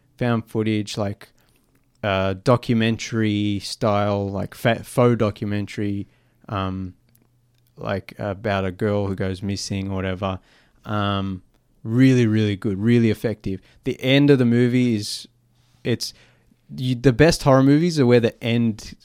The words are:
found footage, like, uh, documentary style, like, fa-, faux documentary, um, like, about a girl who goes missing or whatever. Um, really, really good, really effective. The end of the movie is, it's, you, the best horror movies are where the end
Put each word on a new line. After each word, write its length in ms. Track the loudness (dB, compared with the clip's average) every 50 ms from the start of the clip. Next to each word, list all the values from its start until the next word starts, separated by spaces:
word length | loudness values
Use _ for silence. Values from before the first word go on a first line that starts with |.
| _ _ _
found 280 | -4 -2 -2 -2 -2 -4
footage, 500 | -4 -4 -4 -2 0 -2 -2 -4 -6 -6
like, 320 | -6 -6 -6 -6 -10 -16 -20 _ _ _ _ _ _ _ _ _ _ _ _ _ _ -4
uh, 300 | -2 0 0 0 -2 -4 -2 0
documentary 1160 | 0 0 2 0 0 0 0 0 0 -2 -4 -6 -6 -4 -2 0 0 0 0 -2 -2 -4 -6
style, 680 | -8 -10 -8 -4 -2 0 0 0 0 0 -2 -2 -4 -4
like, 260 | -6 -6 -8 -10 -8
fa-, 280 | -2 0 0 0 -2 -4
faux 340 | -4 0 2 2 2 2
documentary, 920 | 2 0 -2 -2 -4 -6 -4 -4 -4 -6 -6 -6 -6 -6 -4 -4 -6 -8 -12 _ _ _ _ _ _ _
um, 460 | -8 -6 -4 -4 -4 -6 -6 -8 -10 -14 _ _ _ _ _ _ _ _ _ _ _ _ _ _ _ _
like, 360 | -12 -8 -6 -6 -6 -8 -12 -12
about 480 | -10 -8 -8 -8 -6 -4 -4 -2 -2 -4
a 60 | -4
girl 360 | -4 -4 -2 -2 -2 -2 -2
who 80 | -4 -4
goes 260 | -4 -6 -6 -6 -6 -6
missing 460 | -6 -6 -6 -6 -6 -6 -6 -6 -6
or 40 | -6
whatever. 440 | -4 -4 -4 -4 -4 -4 -6 -6 -8 _ _ _ _ _ _ _ _ -10
Um, 580 | -8 -6 -4 -2 -2 -2 -4 -4 -6 -8 -10 -12 _ _ _ _ _ _ _ -8
really, 420 | -2 2 4 4 6 6 4 4
really 300 | 2 2 2 2 0 -2
good, 220 | -2 -4 -4 -4 -2
really 300 | 2 2 4 4 4 2
effective. 500 | 0 0 -4 -6 -6 -6 -8 -8 -8 -10 _ _ _ _ -8
The 180 | -8 -6 -2
end 280 | 0 2 4 6 6 6
of 80 | 6 6
the 60 | 6
movie 500 | 4 4 4 4 4 2 2 2 2 0
is, 320 | -2 -2 -6 -10 -12 -14 -18 _ _ _ _ _ _ _ _ _ _ -4
it's, 300 | -4 -4 -4 -4 -8 -12 _ _ _ _ _ _ _ _ _ _ -16 -10
you, 200 | -6 -4 -4 -2
the 180 | 2 2 4 6
best 300 | 6 6 4 4 2 2
horror 200 | 4 4 6 6
movies 360 | 4 4 4 2 0 2 2
are 60 | 4
where 140 | 6 6 4
the 160 | 4 2 -2 -4 -4
end 520 | -2 0 0 0 -2 -2 -6 -10 -18 -20 -20